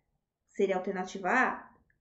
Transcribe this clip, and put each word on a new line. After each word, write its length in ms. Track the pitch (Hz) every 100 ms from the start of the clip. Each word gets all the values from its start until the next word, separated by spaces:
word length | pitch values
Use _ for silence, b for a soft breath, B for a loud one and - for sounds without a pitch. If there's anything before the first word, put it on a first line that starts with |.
| _ _ _ _ _
seria 260 | - 190
a 40 | 185
alternativa 500 | 190 185 185 190 180
A, 400 | 247 226 - - _ _ _